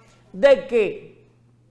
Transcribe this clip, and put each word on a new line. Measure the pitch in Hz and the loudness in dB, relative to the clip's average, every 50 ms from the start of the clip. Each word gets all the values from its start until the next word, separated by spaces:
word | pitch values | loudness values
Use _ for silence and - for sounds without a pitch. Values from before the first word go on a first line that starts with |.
| _ _ _ _ _ _ - | _ _ _ _ _ _ -4
de | 185 226 277 269 269 - - | 0 2 2 2 2 0 -2
que | 240 233 202 165 - - - - _ _ _ _ _ _ _ _ _ _ _ _ | -4 -2 -2 -4 -6 -10 -18 -20 _ _ _ _ _ _ _ _ _ _ _ _